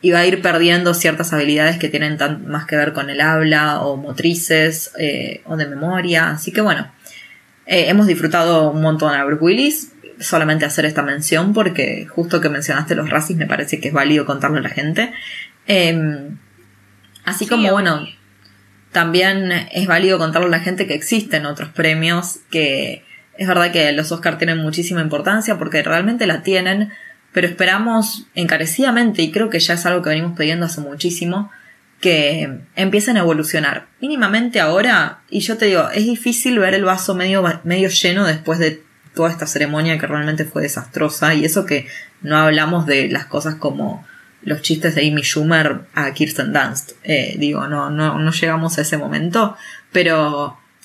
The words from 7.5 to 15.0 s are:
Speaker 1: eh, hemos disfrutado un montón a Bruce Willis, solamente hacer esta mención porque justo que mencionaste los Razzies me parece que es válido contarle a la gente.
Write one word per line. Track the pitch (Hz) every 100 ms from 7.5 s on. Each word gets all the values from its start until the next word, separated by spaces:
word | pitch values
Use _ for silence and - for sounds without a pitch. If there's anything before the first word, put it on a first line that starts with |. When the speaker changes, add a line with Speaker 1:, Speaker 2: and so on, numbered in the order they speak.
| _ -
Speaker 1:
eh, | 185 151
hemos | 202 208
disfrutado | 165 160 175 165 165 151
un | 151
montón | 160 156 156
a | 143
Bruce | 139 151
Willis, | 165 214 285 302 - - - -
solamente | - 160 156 156
hacer | 147 147 151
esta | 151
mención | 143 143 147 160 190
porque | 214 196 170 127 - -
justo | - 170 170
que | 156
mencionaste | 143 147 139 156
los | - 151
Razzies | 151 156 170
me | 147
parece | 139 143 156
que | -
es |
válido | 151 139 151
contarle | 143 139 143 151
a |
la | 123
gente. | - 147 165